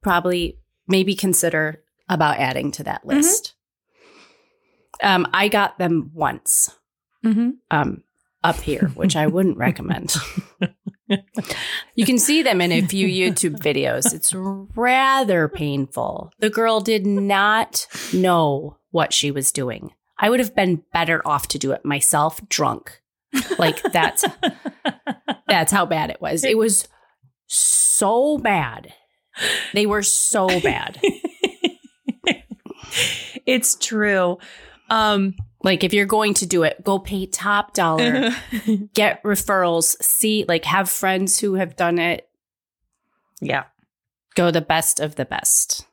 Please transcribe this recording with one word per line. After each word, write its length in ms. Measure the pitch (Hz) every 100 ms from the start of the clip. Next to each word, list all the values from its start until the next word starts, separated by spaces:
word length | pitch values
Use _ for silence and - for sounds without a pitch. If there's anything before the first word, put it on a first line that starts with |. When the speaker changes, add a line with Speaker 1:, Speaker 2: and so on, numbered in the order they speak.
Speaker 1:
probably, 560 | - 175 175 180 170 - _ _ -
maybe 260 | 190 190
consider 680 | 190 190 175 170 160 156 156 _ _ _
about 300 | 175 156 -
adding 340 | 131 131 139
to 120 | -
that 180 | 151 -
Speaker 2:
Mm-hmm. 140 | - 277
Speaker 1:
list. 360 | 311 427 - _ _ _ _ _ - - - _ _ _ _ _ _ -
Um, 260 | 202 185 175
I 140 | 180 208
got 300 | 208 196 -
them 320 | 180 165 143
once, 560 | 160 147 120 - - - - _ _ _ _
Speaker 2:
Mm-hmm. 280 | 226 220 240 254 _
Speaker 1:
um, 340 | 156 147 - _ _ _ _
up 200 | 165 -
here, 280 | - 143 175
which 220 | 131 196 160
I 100 | 156
wouldn't 320 | 160 190 -
recommend. 560 | 123 - - - - 156
Speaker 2:
<laughs> 60 | - - - _ 185 _ - - _ 196 - - - - - - -
Speaker 1:
You 100 | -
can 140 | 233 247
see 240 | - 302
them 180 | 294 196
in 120 | 175
a 120 | 165
few 220 | 190 190 185
YouTube 540 | 185 180 185 175 147
videos. 520 | 151 139 135 123 139
It's 220 | 160 -
rather 1120 | 185 190 196 196 - 240 254 269 269 240 180 151
painful. 880 | 170 151 139 135 - 117 - - _
The 100 | 214
girl 300 | 214 226 220
did 260 | 202 220 196
not 800 | 202 196 196 202 220 - - - - -
know 680 | 180 185 175 156 139 151 - _
what 220 | 170 151
she 180 | - 147
was 220 | 139 135
doing. 400 | - 127 110 - _ _ -
I 120 | 208
would 100 | 247
have 140 | 226
been 280 | - 190 165 -
better 340 | 170 170 165 -
off 220 | 147 -
to 100 | 143
do 140 | 135
it 120 | 127
myself, 560 | - 143 - 151 156 - 208
drunk. 520 | - 143 - - - _ _ _ 269 - 381
Like, 240 | 170 - -
that's, 320 | 175 160 - 403 - 339 - - - -
Speaker 2:
<laughs> 580 | - - - - - -
Speaker 1:
that's 220 | 196 160
how 120 | 196 170
bad 240 | 160 156
it 100 | -
was. 220 | 156 160
It 120 | 262 220
was 320 | 220 202 - _ _ _ _ _ _
so 920 | - - - - - 196 226 285 302
bad. 540 | 233 190 131 113 - - _ _ _ - - - -
They 100 | 196 208
were 160 | 208
so 580 | 202 - - 220 185 180
bad. 400 | 160 - - - 415
Speaker 2:
<laughs> 40 | - - - 381 - 339 - - _ - - - - - - - - - - - - - -
It's 320 | - 254 - -
true. 600 | - 220 208 196 180 180 - - - - _
Um, 440 | 226 214 208 196 185 - _
Speaker 1:
Like, 220 | 190 175
if 80 | 185
you're 140 | 208 196
going 280 | 220 214
to 120 | 208 180
do 160 | 180
it, 180 | 160 -
go 140 | - 196
pay 280 | 190 196 185
top 480 | - 190 208 208
dollar, 560 | - 170 160 240 254 277 247 - 226
Speaker 2:
<laughs> 320 | 214 214 208
Speaker 1:
get 280 | - 208 -
referrals, 760 | 208 196 - 196 180 165 160 -
see, 420 | - - 220 214 196
like, 160 | 170
have 240 | - 185 185
friends 500 | - 190 190 190 -
who 160 | 208
have 220 | 190 180 -
done 220 | 170 175
it. 300 | 170 170 - _ _ _ _ _ _ _ _ _ _ -
Speaker 2:
Yeah. 240 | - 147 - _ _ _ _ _ _
Speaker 1:
Go 160 | - 175
the 100 | 165
best 400 | 156 160 165 -
of 160 | 151 151
the 80 |
best. 600 | 131 - - - - - -